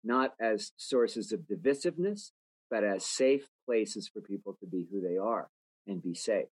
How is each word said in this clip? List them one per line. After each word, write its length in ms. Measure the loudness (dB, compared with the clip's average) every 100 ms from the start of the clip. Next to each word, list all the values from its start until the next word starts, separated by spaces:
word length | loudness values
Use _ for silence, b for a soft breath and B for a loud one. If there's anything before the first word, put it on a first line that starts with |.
not 300 | 2 2 2 0
as 320 | 0 0 -2 _
sources 540 | 0 2 2 0 -4
of 80 | -6
divisiveness, 880 | -4 0 2 2 0 0 -2 -2 -10 _ _ _ _
but 120 | 0
as 220 | 0 0
safe 420 | -4 2 4 4 0 _ 0
places 420 | 2 2 -4 -10
for 140 | -14
people 340 | -8 -8 -6 -10
to 60 | -6
be 220 | -4 -2
who 120 | -2
they 160 | 0 0
are 300 | 0 -2 -4 _ _ _ -8
and 160 | -6
be 120 | -4
safe. 320 | -4 0 0 0